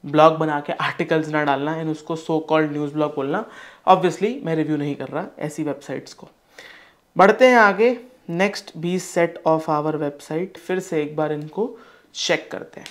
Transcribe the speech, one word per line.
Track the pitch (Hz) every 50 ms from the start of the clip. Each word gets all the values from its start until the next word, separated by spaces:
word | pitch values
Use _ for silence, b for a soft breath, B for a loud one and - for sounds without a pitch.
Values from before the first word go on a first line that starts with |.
| -
ब्लॉग | 143 143 156 156 160 160 156
बना | 160 156 151 147
के | 147 - 156
आर्टिकल्स | - - - - - 175 151 160 160 156 151
ना | 151 151 151
डालना | 147 139 135 143 151 160 160
and | 165 160
उसको | 156 151 - - 170
so | 160 160 - 160 156 156 - 156
called | 156 156 151 147
न्यूज़ | 147 151 143 143
ब्लॉग | 151 151 147 147
बोलना। | - 135 135 156 202 233 B B B B B B B B -
Obviously | 185 180 170 180 160 - 190 220 247 285 -
मैं | 165 165
रिव्यू | 160 156 151 156
नहीं | 147 143 143 139
कर | - 135 -
रहा | - 151 185 - - -
ऐसी | - 151 151 - 156
वेबसाइट्स | 147 139 - - - 139 139 - - -
को। | _ - - _ _ _ B B B B B B B B B B B B _ _
बढ़ते | - 180 196 214 220 254
हैं | 254 247
आगे, | 240 220 202 190 185 220 240 247 240 - - _ _ _ -
next | 170 170 190 208 - - - - - 165
be | 156 175 180 185 180
set | - - 180 170 165 165 - - 156
of | 160 160 160 -
our | 156 151 147 156 151 151
website, | 156 143 143 - - - 156 160 180 190 - -
फिर | - - 185 185
से | 185 - 170 160 151
एक | 147 151
बार | 151 156 151 151
इनको | 151 151 156 - - 214 262 B B B B B B B B B
चेक | - - - 170 151 - - -
करते | - - - - -
हैं। | - -